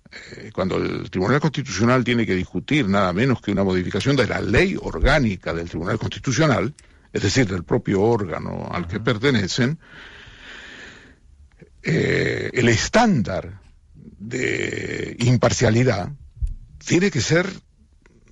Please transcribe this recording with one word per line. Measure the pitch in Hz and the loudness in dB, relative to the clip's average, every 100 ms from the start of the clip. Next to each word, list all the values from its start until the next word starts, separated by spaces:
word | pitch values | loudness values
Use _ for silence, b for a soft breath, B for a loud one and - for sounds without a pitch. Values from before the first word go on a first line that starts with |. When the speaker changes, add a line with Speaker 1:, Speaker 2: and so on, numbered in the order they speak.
| _ B B - | _ B B -18
Speaker 1:
eh, | 110 | -12
cuando | - 92 90 | -4 -2 0
el | 90 90 85 | -2 -4 -4
Tribunal | 95 95 139 | -2 2 2
Constitucional | 156 - 127 92 117 127 | 2 -2 -6 0 4 4
tiene | 117 120 101 | 2 0 2
que | |
discutir | 92 90 90 - 151 104 | 0 -2 -6 0 0 2
nada | 101 92 | 2 2
menos | 87 135 117 | 2 2 0
que | - | 0
una | 98 | 0
modificación | 98 92 90 101 135 139 | 2 2 0 -2 0 2
de | 110 | 2
la | 87 | 0
ley | 95 110 190 - | 0 2 2 0
orgánica | - 80 117 151 117 92 - | -6 0 2 4 2 -2 -6
del | 82 85 | -6 -6
Tribunal | 107 90 110 | -6 -4 -2
Constitucional, | 101 - - 131 160 104 104 - b b b | -4 -6 -4 2 2 2 0 -6 b b b
es | - | -2
decir, | 101 135 107 | 0 2 2
del | 95 | 0
propio | 85 127 - 98 | -2 -2 0 2
órgano | 107 117 95 80 - 90 - | 4 2 0 -6 -6 -8 -6
al | - 87 | -6 -6
que | 110 | -4
Speaker 2:
Ujú. | |
Speaker 1:
pertenecen, | 117 107 139 120 127 - 123 160 B B B B B B B B B B B B B B B - - _ - - | -2 0 2 2 0 0 0 -2 B B B B B B B B B B B B B B B -20 -20 _ -20 -10
eh, | - 156 - 87 - - - | -2 0 2 2 0 -2 -4
el | 123 120 | 2 4
estándar | 117 - 214 233 156 92 90 82 95 - - _ | 4 2 4 4 4 0 -4 -6 -14 -20 -20 _
de | - - - 104 127 67 53 50 50 50 50 - - | -20 -20 -16 -10 -4 -2 -2 -4 -6 -6 -6 -8 0
imparcialidad | 120 123 120 - 113 110 123 98 90 143 - - - - - - | 2 4 4 2 2 4 2 0 -4 -10 -18 -6 -6 -6 -12 -16
tiene | - 175 196 | 0 2 2
que | 135 | 0
ser, | - 160 190 190 - _ _ _ - _ - | 0 2 0 -6 -18 _ _ _ -20 _ -20